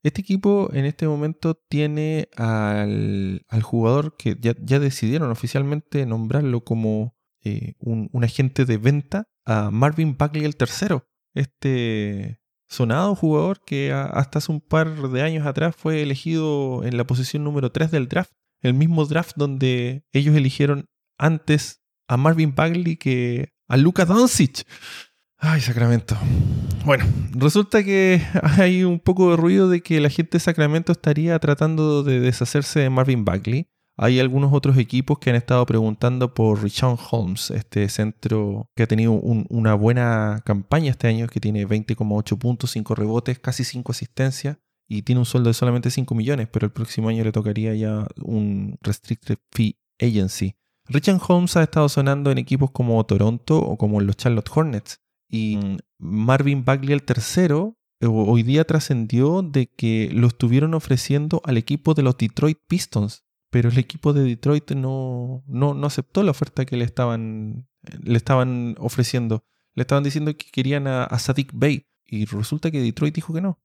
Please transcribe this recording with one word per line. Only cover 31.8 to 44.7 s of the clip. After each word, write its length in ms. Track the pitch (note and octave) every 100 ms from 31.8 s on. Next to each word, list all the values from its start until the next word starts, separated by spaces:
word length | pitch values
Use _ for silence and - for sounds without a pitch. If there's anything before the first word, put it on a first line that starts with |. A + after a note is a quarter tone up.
| D3+ D3
de 180 | C#3+ B2+
deshacerse 600 | B2+ A#2+ B2 D3 C#3 D#3
de 100 | C3
Marvin 360 | C3 C3 B2 G2+
Bagley. 420 | F#2 G#2 B2+ E3+ _ _ -
Hay 220 | A#2 B2+
algunos 340 | B2+ C3 C#3
otros 240 | C#3+ C#3 C3
equipos 400 | A2+ B2+ C3+ D3
que 120 | -
han 60 | A#2+
estado 280 | - B2+ B2
preguntando 680 | A2+ A2 G#2+ B2 B2+ B2
por 300 | - A2 G#2
Richaun 340 | G#2 - B2+ A#2+ -
Holmes, 400 | A#2 F#2 G2 -
este 380 | G#2 - G#2+ G2+
centro 800 | - G#2+ - - A2 G#2 G2+ A2
que 80 | -
ha 40 | A2+
tenido 260 | A2 A2+
un, 340 | G#2+ - A2+ -
una 240 | A#2 A2
buena 680 | G#2 A2 B2 A#2+ A2+ G#2+ G#2 -
campaña 440 | G2+ F#2+ D3+ D3+
este 160 | B2 A#2
año, 220 | A2+ A#2
que 120 | -
tiene 260 | G#2 G#2+ G2
veinte 280 | G#2+ G#2+
coma 220 | A2 G#2+ G#2
ocho 220 | G#2 G#2
puntos, 320 | B2 A#2+ B2
cinco 240 | A2+ G#2+
rebotes, 440 | A2 G#2+ A#2 A#2 B2+
casi 240 | - B2
cinco 280 | B2 B2+ B2
asistencias, 680 | A#2+ A#2 - C3 C3 C#3 D3 _